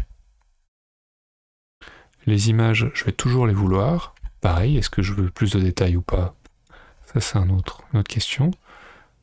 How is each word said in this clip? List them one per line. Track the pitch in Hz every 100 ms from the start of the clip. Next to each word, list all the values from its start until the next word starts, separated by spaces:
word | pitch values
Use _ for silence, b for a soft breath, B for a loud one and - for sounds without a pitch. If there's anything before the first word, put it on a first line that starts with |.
| - - _ _ _ _ _ _ _ _ _ _ _ _ _ _ _ _ B B B _ -
Les | 104 107
images, | 110 113 110 113
je | - -
vais |
toujours | - 131 127 120
les | 101
vouloir. | 98 92 117 170 - - - -
Pareil, | - 85 113 147
est-ce | -
que | -
je | 95
veux | 101 92
plus | - 104
de | 98
détails | 92 87 92 87
ou |
pas ? | - 92 90 - - _ _ B B B -
Ça, | -
c'est | - 107
un | 92
autre, | 92 - - -
une | 107
autre | 101
question. | 110 - - 151 - B B B B B B